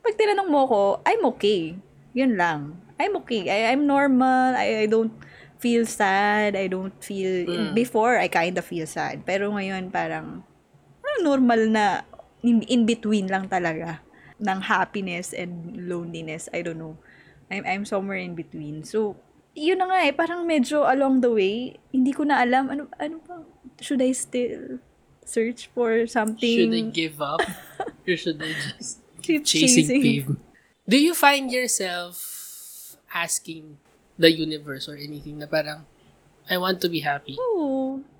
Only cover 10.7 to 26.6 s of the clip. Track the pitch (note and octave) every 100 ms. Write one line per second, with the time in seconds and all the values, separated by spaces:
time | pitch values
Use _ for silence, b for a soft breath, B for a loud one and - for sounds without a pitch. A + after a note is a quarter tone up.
10.7 | _ _ _ C5+ D5 E4 C#4 B3+ A3+ A3
11.7 | A3 G#3 F3+ - - - _ A#3+ A#3 -
12.7 | B3 A3+ A3+ G#3+ G#3+ F#3+ F#3+ F#3+ F#3+ F3
13.7 | D#3+ E3+ E3 - b b - G#3 F#3+ F#3+
14.7 | G3+ F#3 G#3+ F#3+ F3 F3+ - F3 F3 E3+
15.7 | - F3+ F3 E3+ E3 D#3+ D#3 - - E3+
16.7 | D#3+ D#3+ D#3+ b b b b _ G3 -
17.7 | F#3+ G3+ G3+ G3 F#3+ F3+ E3+ D#3 D#3+ D3+
18.7 | D#3 D3+ G#3+ G#3+ - _ _ _ - D4+
19.7 | F#4 F#4 F#4 D#4 C#4+ E4 F4 E4+ D#4 B3
20.7 | D4+ C#4+ C4+ C4+ C4 A#3+ A3 F#3+ G#3+ B3
21.7 | - _ C4 B3+ C4+ D4 C4+ B3 B3+ C4+
22.7 | C#4 D4 - D4+ E4 - F4 D#4+ _ B3+
23.7 | - - C#4 B3+ C4 - B3+ B3 - -
24.7 | B3+ _ _ _ _ - - A3+ A#3+ -
25.7 | - A#3+ A3+ A#3 A#3+ A3 A3 A#3+ A#3